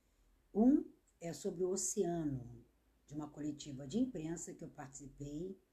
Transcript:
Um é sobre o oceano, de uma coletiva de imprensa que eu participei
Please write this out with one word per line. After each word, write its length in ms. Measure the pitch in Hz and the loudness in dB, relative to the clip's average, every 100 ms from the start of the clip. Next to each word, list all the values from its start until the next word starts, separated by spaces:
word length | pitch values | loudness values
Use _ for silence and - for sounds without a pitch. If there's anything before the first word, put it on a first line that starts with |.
| _ _ _ _ _ | _ _ _ _ _
Um 320 | 196 240 302 - - _ - | 6 8 8 6 -12 _ -10
é 100 | 170 | -6
sobre 320 | - 202 170 | -4 -4 0
o 60 | 185 | 0
oceano, 960 | 190 - - 175 170 151 131 117 - - _ _ _ - | 0 0 2 2 2 0 -2 -6 -14 -20 _ _ _ -12
de 80 | |
uma 160 | 147 147 | -8 -8
coletiva 580 | - 147 143 151 131 139 | -6 -6 -6 -8 -10 -2
de 120 | 202 | 0
imprensa 520 | 262 180 156 170 - | 0 -2 -4 -4 -6
que 120 | - | -10
eu 60 | 147 | -12
participei 880 | - 135 - 139 - 143 147 185 196 _ | -12 -14 -12 -16 -10 -8 -6 -6 -10 _